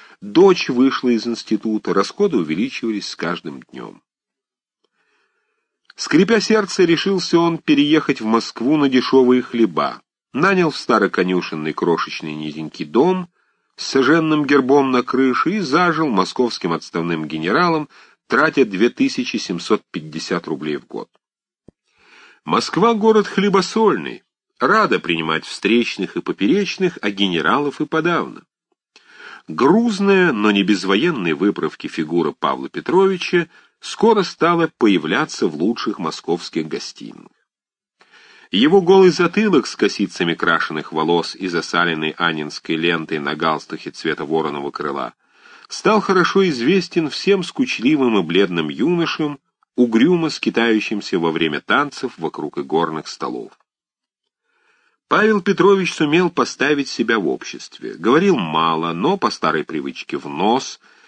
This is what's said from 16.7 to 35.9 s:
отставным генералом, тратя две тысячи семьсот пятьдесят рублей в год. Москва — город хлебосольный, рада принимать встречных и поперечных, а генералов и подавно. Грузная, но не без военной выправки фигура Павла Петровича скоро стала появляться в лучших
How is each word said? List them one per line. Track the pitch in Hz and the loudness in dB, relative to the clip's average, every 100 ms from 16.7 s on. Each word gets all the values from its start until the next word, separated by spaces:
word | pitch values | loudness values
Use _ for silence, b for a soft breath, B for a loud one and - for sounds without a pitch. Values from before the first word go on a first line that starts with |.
отставным | 82 - 87 85 82 78 | -4 -6 -6 -4 -4 -4
генералом, | 78 80 113 175 160 147 b b b _ | -6 -2 0 0 0 -4 b b b _
тратя | 117 156 147 117 | 0 2 2 2
две | 98 117 | 4 0
тысячи | - 135 - 123 110 | 2 -2 -2 -4 -6
семьсот | - 87 - 107 - | -6 -8 -2 -4 -2
пятьдесят | 90 78 78 - 92 82 | -12 -10 -12 -6 -6 -4
рублей | 76 78 73 | -8 -6 -8
в | - | -8
год. | 53 - _ _ _ _ _ - _ _ b b b b b - | -14 -14 _ _ _ _ _ -20 _ _ b b b b b -4
Москва — | 175 - - 220 226 | -2 -2 0 2 4
город | 220 214 196 | 4 4 2
хлебосольный, | - 202 190 180 - 220 123 69 60 _ _ _ _ | 0 2 2 0 2 2 2 -4 -12 _ _ _ _
рада | 127 214 196 98 | 0 2 2 0
принимать | 80 82 80 80 - | 0 -2 0 -2 -4
встречных | - 98 117 113 - 92 - | -6 0 2 2 -4 -6 -6
и | |
поперечных, | 85 85 101 185 196 - 185 - | -6 -2 2 2 0 -2 -2 -2
а | 104 | -6
генералов | 98 98 85 76 120 147 - | -2 0 0 0 0 -2 -4
и | 151 | -4
подавно. | 160 160 165 73 - _ _ _ _ _ B B B B B B | -2 0 -2 -4 -10 _ _ _ _ _ B B B B B B
Грузная, | 78 131 202 240 196 196 196 180 | 0 4 4 2 0 2 4 4
но | 117 107 | 2 2
не | 101 | 2
без | 95 101 95 | 2 0 2
военной | 98 165 147 87 | 2 2 -2 -2
выправки | 73 98 92 78 - - | 2 0 0 -4 -6 -10
фигура | - 76 85 76 | -6 -2 0 -2
Павла | - 76 65 67 | -2 -2 -2 -6
Петровича | - - 175 196 185 - 175 160 b b b | -10 0 2 2 2 0 -2 -2 b b b
скоро | - - 214 214 | -14 0 4 4
стала | 180 - 170 170 160 - | 0 0 0 2 0 2
появляться | 113 95 76 104 156 - 101 | 2 2 2 -2 -2 -2 -4
в | 76 | 0
лучших | 90 120 - | -2 0 -4